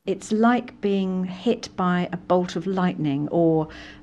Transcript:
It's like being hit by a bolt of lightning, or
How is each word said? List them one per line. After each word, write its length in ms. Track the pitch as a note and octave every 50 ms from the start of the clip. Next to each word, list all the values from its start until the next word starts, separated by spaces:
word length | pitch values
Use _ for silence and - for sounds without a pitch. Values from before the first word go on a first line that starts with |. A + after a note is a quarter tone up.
| _
It's 260 | F#3+ F#3+ G3 - -
like 480 | G#3+ G#3+ A3+ A#3 B3 A#3+ A#3 - - -
being 420 | - G3+ G3 G3 F#3+ F#3 F#3 F#3 F#3
hit 460 | F#3 F#3 - - A#3 A3+ - - - -
by 340 | - F#3 F3+ F3+ F3 F3+ -
a 60 | F#3
bolt 380 | F3+ - - F3+ F3+ F3+ F3 -
of 120 | F3 E3
lightning, 600 | G3 F#3+ F#3 F3+ F3+ F#3 F3+ D3+ D3 C#3 C#3+ D3 D3
or 380 | - E3+ E3 E3 D#3+ D#3 D#3 - - - - - - -